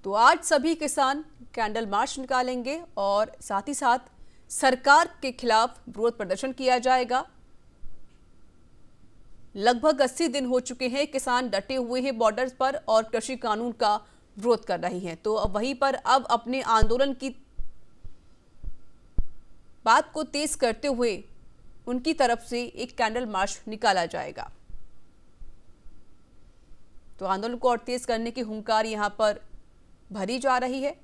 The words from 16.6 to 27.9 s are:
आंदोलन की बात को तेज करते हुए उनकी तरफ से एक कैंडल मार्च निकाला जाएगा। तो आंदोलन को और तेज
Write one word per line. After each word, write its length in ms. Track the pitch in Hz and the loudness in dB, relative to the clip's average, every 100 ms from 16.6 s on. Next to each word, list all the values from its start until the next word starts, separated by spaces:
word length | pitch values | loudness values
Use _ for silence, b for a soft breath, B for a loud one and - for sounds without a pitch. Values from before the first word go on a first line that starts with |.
आंदोलन 520 | - 226 220 240 277 | 2 6 6 6 2
की 160 | 262 269 - - - - - - - - - - - _ - - - - - - - - - - - - - - | 0 -8 -10 -16 -4 -4 -4 -18 -16 -14 -14 -18 -20 _ -10 -8 -8 -10 -18 -2 2 2 0 -14 -20 -20 -4 4
बात 260 | 247 311 | 4 4
को 100 | 311 | -6
तेज 320 | 311 285 294 - | -4 -2 -2 0
करते 320 | 240 220 285 | 0 0 -2
हुए 360 | 240 240 175 - - - - - - - | 0 0 -2 -10 -18 -20 -20 -20 -14 -6
उनकी 260 | 247 277 | -4 -2
तरफ 300 | 320 247 233 | 2 2 2
से 200 | - 240 | -4 -6
एक 340 | 240 - 240 - | -6 -10 -12 -2
कैंडल 280 | 220 233 240 | -2 -2 -4
मार्च 360 | 190 196 - - | -2 -2 -4 -10
निकाला 380 | 214 220 190 170 | 0 2 2 0
जाएगा। 460 | 165 143 - - - - - - - - - - - - - - - - - - - - - - - - - - - - - | -4 -8 -10 -14 -16 -12 -10 -10 -12 -18 -20 -20 -16 -14 -14 -20 -18 -16 -16 -18 -20 -20 -20 -20 -20 -20 -18 -18 -18 -18 -10
तो 60 | 190 | -2
आंदोलन 300 | 190 226 240 | -2 -2 0
को 140 | 247 | 2
और 80 | 233 | 2
तेज 280 | - | -2